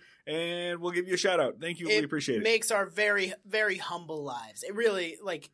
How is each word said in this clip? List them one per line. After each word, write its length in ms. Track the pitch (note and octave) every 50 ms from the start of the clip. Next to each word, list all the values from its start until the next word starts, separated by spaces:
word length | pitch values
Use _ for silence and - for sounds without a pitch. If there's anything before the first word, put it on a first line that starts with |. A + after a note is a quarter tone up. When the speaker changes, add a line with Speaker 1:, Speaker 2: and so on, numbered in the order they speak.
| - - - _ _
Speaker 1:
and 520 | C#3+ D3+ E3 E3+ E3+ F3 F3 F3 F3 F3 E3+
we'll 120 | E3+ F3
give 160 | E3+ F3 F3+
you 80 | F3+ F#3
a 20 |
shout 220 | E3+ - G3 F3+ E3
out. 160 | C#3+ A#2+ - -
Thank 200 | D#3 E3+ F3 E3
you. 80 | E3+
We 60 | D#3+ G#3+
Speaker 2:
It 80 | G#3+ D3+
Speaker 1:
appreciate 320 | C3+ D#3+ D3+ C#3 - -
it. 60 | G#3 G#3
Speaker 2:
makes 280 | A3 A3+ A3 A3+ -
our 140 | A3+ G3+ G3
very, 480 | F3+ E3 G3+ G#3 G#3 G3+ G3+ F#3+ F#3 G3+ - _
very 320 | G3+ G#3 A3 G#3+ G#3 F#3+
humble 460 | F#3 - - F3 F3 F3 D#3 D#3+ D3+ C#3+
lives. 400 | C#3 B2 A#2+ A2+ G#2+ G#2 - -
It 120 | F3 G3+
really, 420 | A3 A#3 A3 G3+ F#3+ F3 E3 E3 -
like, 280 | G3+ G3 E3+ D3 C#3 -